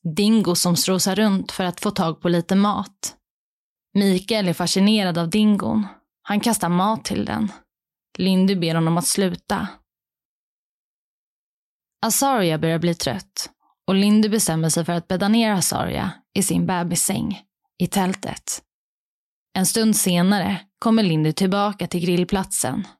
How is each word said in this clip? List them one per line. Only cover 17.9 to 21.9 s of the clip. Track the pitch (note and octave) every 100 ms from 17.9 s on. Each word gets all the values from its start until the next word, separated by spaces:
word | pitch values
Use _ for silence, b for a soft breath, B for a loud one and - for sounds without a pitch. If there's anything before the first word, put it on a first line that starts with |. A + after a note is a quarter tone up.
| - F#3 F#3+ - - - - _ _ _ _ _ _ _ _ _
En | F#3 F3+
stund | A3+ A3 G#3
senare | F#3+ F3 F#3 G3+ F3+ F#3 - _
kommer | A#3 A3
Lindy | G3 D#3 D#3
tillbaka | D3+ F#3+ G3+ G#3 G3+
till | -